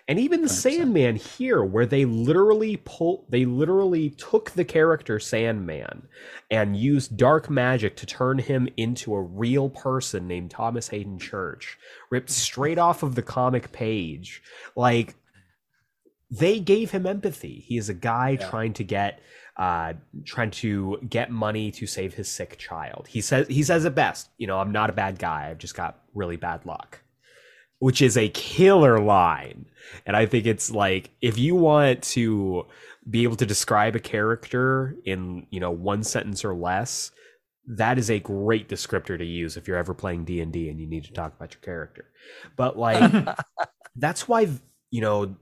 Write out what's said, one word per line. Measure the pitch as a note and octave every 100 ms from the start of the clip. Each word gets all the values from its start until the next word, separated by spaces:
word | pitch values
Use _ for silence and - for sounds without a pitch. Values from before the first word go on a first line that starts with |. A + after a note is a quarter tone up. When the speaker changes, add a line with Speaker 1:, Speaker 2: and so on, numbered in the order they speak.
| -
Speaker 1:
And | E3+
even | C#4+ F4
the | D4+
Speaker 2:
Hundred | G3
percent. | B3+ E4
Speaker 1:
Sandman | C#4 F3+ B2 A2+
here, | - - B3+ F3+
where | G2 G#2+ A#2+
they | C#3
literally | B2+ A2+ A#2+ F3 G#3 G#3+ A3 G3+
pull, | - - E3+ F#3+ -
they | A#2+
literally | B2+ B2 D#3 F#3+ G3 E3+ D3
took | - - A3 -
the | F3+
character | E3+ D#3+ E3 D#3 - G#2+
Sandman | - A2+ A2+ G#2+ F2 D2+ G#1+ - - - - - -
and | A2 G#2 G2+
used | C3 C#3+ - G#2+
dark | B2 D#3 -
magic | C3+ B2 B2+ G#2+ -
to | -
turn | - B2+ C3+
him | B2 C3 B2 -
into | A2+ B2 A2+
a | G2+
real | F2+ F#2+ A#2 C3+ C#3
person | C3+ C3 C3 - G2 F2+
named | F2+ F2
Thomas | - A2+ A#2 -
Hayden | G#2 G2+ F#2
Church, | - G2+ F2 - - - - - -
ripped | B2 -
straight | C#3 - B2+ D3 E3
off | E3+ E3+
of | C#3+
the | B2
comic | - C3 B2+ B2 -
page. | - A2 A2 E2 D#2 F#2 - - - -
Like, | - B2 A#2 A2+ - _ _ _ _ _ _ _ _ _ _ _
they | G#2 E3+ A3
gave | F3 G#3 A3+
him | F#3+ F#3
empathy. | G3+ G3+ - - - -
He | A#2
is | G#2
a |
guy | F2+ A#2+ A#2 C3 C3+
Speaker 3:
Yeah. | A2+
Speaker 1:
trying | A2+ A2
to | G#2
get, | F#2+ G2+ G2+ - _ - - -
uh, | F#2 E2+ E2 E2 - D3
trying | - - A2
to | - A2+ G2+ F#2+ G#2 B2
get | A#2 A#2+
money | A2+ G#2+ A2 G#2+
to | - G#2
save | - F#2+
his | - G2
sick | - F2+ -
child. | - E2+ C#2 - -
He | A#2
says, | - C3 C3
he | C3+
says | D3 E3+
it | D#3+
best, | C#3+ A2 - - _
you | G#2
know, | F#2+
"I'm | G2+
not | G#2+ G#2+
a |
bad | F#2+ G2 F#2
guy. | E2+ D2+ D2
I've | D#2
just | -
got | - E2+ - _
really | G2+ F2 E2+
bad | F2 E2 E2+
luck," | D#2 - - _ _ _ _ _ _ _ _
which | C3 B2+
is | B2+ G#2
a | A2
killer | - - - F#3 F#3+ C#3 A2
line. | G#2 G2 E2+ C#2+ C2+ - - _ - -
And | - G#2+
I | A2
think | A#2+
it's | A2 G#2 -
like, | A2 G2 F#2+ - _
if | A#2+ A2
you | C#3+
want | F3+ D#3+ D3+ C#3 B2+
to | - B2 A2+ G#2 F#2+ F2+ - - - - -
be | A2+
able | A#2+ A2+
to | A2
describe | G#2 - G#2+ A2 A2
a |
character | - G#2+ A2 A#2 - B2+ C3 C3 C3 - G2
in, | F#2 F#2 F2+ -
you | F#2+
know, | F2
one | E2+ F#2 G#2
sentence | G#2+ A#2+ G#2 G2
or | G#2
less, | F2 F2 F#2+ B2 - - - _ _ _ _ -
that | A2 A2 B2+
is | A2+
a | G#2+
great | - G2 G#2 A2 -
descriptor | F#2+ - F#2+ - E2+
to |
use | E2+ E2+ E2 E2+
if | G2
you're | F2
ever | F2
playing | F2 F#2+ F2 E2
D | F2
and | E2
D | E2+ D#2+
and | D#2
you | D#2
need | D#2+
to | D2+
talk | - D#2+
about | - D#2+
your | -
character. | - E2+ D2+ - - _ - - - -
But, | B2+ A2
like, | A#2 A2+
Speaker 3:
<laughs> | A#3 G3 - - - - - _ - A#2+
Speaker 1:
that's | D3 - -
why, | A3+ G3+ B2+ - _ _
you | A#2
know | G#2+ G#2 G2+ F#2+